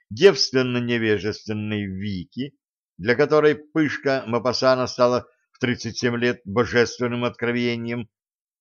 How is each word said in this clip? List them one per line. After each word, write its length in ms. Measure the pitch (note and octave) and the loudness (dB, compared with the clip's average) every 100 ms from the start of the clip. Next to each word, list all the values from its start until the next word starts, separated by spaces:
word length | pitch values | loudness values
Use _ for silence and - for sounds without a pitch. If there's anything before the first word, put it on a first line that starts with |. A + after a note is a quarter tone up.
| - | -14
девственно-невежественной 1700 | G#2+ F#3+ G3 - C3 B2+ B2 A#2+ A#2+ A2 G#2 G#2 G2+ - G#2+ G#2+ G#2 G2+ | 4 4 6 2 0 0 0 0 0 2 2 0 -6 -6 -6 -4 -4 -6
Вики, 680 | F#2 G#2 F#2+ - - C#3 - _ _ _ - | -6 -6 -8 -8 -8 -10 -12 _ _ _ -6
для 160 | G2 A#2+ | 0 2
которой 400 | C#3+ D3+ D3+ D3 | 4 4 4 2
пышка 680 | - D#3+ D3 - C#3 C3+ G#2+ | -2 -2 -2 -2 -2 -2 -2
Мапасана 580 | A#2 G#2+ A2 C3 B2+ A#2+ | -2 -2 0 2 2 0
стала 400 | - B2 B2 - _ _ | 0 2 2 -4 _ _
в 40 | - | -6
тридцать 400 | B2 A#2+ A#2+ G#2 | -4 -2 -6 -4
семь 200 | B2+ A#2+ | -2 0
лет 240 | A#2+ - - | -2 -2 -4
божественным 800 | G2+ A#2 A#2+ A2+ - B2 A#2+ | -2 0 2 2 0 -4 -2
откровением, 880 | A#2+ A#2 A#2+ A#2+ A#2+ A#2 A#2 A#2+ A2 _ _ _ _ _ | -4 -4 -2 -2 -2 -2 -4 -8 -8 _ _ _ _ _